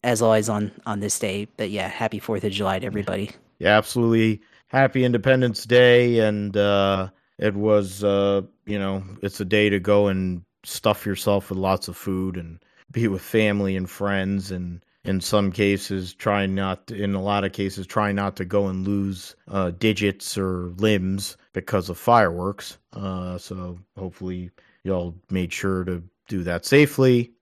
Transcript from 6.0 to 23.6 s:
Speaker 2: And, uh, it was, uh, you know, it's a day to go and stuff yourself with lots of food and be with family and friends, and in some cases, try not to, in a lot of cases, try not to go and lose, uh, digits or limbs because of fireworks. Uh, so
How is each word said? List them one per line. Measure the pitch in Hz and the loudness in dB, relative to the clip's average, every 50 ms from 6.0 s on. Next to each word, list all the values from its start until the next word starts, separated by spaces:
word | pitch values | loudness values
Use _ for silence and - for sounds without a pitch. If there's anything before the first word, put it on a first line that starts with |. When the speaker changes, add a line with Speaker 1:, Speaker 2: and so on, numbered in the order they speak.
| 123 120 120 117 | 6 6 4 4
Speaker 2:
And, | 110 107 107 104 104 101 95 | 4 2 2 0 -4 -2 0
uh, | 104 101 101 101 101 98 98 98 95 95 95 _ _ _ _ _ - | 2 2 4 4 4 4 2 2 0 -2 -6 _ _ _ _ _ -2
it | - 107 98 | -2 -2 -2
was, | 101 104 110 107 104 101 95 92 95 101 | 0 2 4 4 4 2 0 -6 -2 0
uh, | 101 98 98 98 101 101 98 92 - _ _ _ | 2 2 4 4 4 2 0 -2 -4 _ _ _
you | - 104 101 | -8 -6 -4
know, | 98 98 95 98 95 95 98 - | -4 -4 -4 -6 -8 -10 -12 -8
it's | - 101 - - | -8 -8 -6 -6
a | 104 | -4
day | 90 98 107 104 104 | 2 4 4 4 4
to | 98 98 | 4 2
go | 87 101 104 101 104 101 | 2 4 4 4 4 2
and | 95 95 92 92 90 87 90 _ _ _ _ | 2 0 -2 -2 -4 -6 -8 _ _ _ _
stuff | - - - - 110 104 - - | -12 -12 -2 0 0 0 0 -2
yourself | 104 98 - - - 101 98 95 - | -8 -6 -4 0 0 0 0 0 -4
with | 98 95 | -6 -2
lots | 95 95 95 92 - - | 0 0 0 0 -2 -10
of | 87 - | -14 -10
food | - 101 95 92 92 95 90 92 | -8 -6 -4 -4 -4 -4 -6 -8
and | 85 82 82 85 _ _ _ _ _ _ | -12 -14 -16 -20 _ _ _ _ _ _
be | - 113 117 110 | -4 -2 0 0
with | 98 92 | 0 -2
family | - - - 113 107 104 101 101 101 98 95 | -6 0 2 2 4 4 2 2 0 0 -2
and | 95 92 92 | -2 -4 -6
friends, | - - 101 101 98 98 95 95 98 98 95 98 | -8 -6 -4 -2 -2 -2 -2 -2 -2 -4 -4 -6
and | 95 90 90 87 87 85 _ _ _ _ _ | -8 -8 -8 -10 -10 -14 _ _ _ _ _
in | - 98 95 | -4 -4 -2
some | 87 - - 104 101 98 | -2 0 0 2 2 0
cases, | 90 - 104 101 101 95 - - 101 95 92 90 - | 0 2 2 2 2 0 -2 -6 -6 -6 -6 -8 -12
try | _ - 110 101 101 98 | _ -2 0 0 0 0
not | 95 95 98 98 95 92 - _ - | -2 -2 -2 -2 -4 -4 -6 _ -16
to, | 117 | -10
in | 98 104 101 98 | -6 -4 -4 -4
a | 95 | -4
lot | 92 101 101 101 98 | -2 0 0 0 -2
of | 95 | -2
cases, | 95 - 101 95 90 - 95 | -4 -4 -6 -6 -4 -8 -12
try | - - 107 104 104 | -6 -2 -2 0 0
not | 101 101 101 98 95 - | 0 -2 -2 -4 -4 -6
to | 95 | -8
go | 90 98 101 101 95 | -2 -2 -2 0 0
and | 95 92 95 | -4 -4 -4
lose, | 98 101 101 98 98 95 87 - - - _ _ - | -2 -2 -2 -2 -4 -6 -8 -12 -18 -20 _ _ -8
uh, | 95 98 95 87 | -4 -4 -2 -2
digits | 87 90 - 110 107 - 104 101 98 - - - - 104 | -4 0 0 0 0 2 0 -2 -2 -2 -10 -10 -6 -4
or | 95 95 92 90 87 90 87 90 | -4 -2 -4 -4 -6 -8 -6 0
limbs | 104 110 107 98 92 95 95 98 98 - - _ _ _ _ | 2 2 2 2 2 0 -2 -2 -4 -8 -12 _ _ _ _
because | 95 92 - - 98 87 92 | -8 -6 -2 -2 -2 -2 -4
of | 87 - | -10 -4
fireworks. | - - 117 117 107 90 82 87 87 98 104 - - - - _ _ _ - | 2 4 6 6 6 4 0 -2 -6 -6 -6 -8 -14 -18 -18 _ _ _ -16
Uh, | - 101 95 92 92 90 90 90 90 | -10 -8 -8 -6 -6 -8 -8 -8 -10
so | - - 98 92 | -10 -12 -12 -12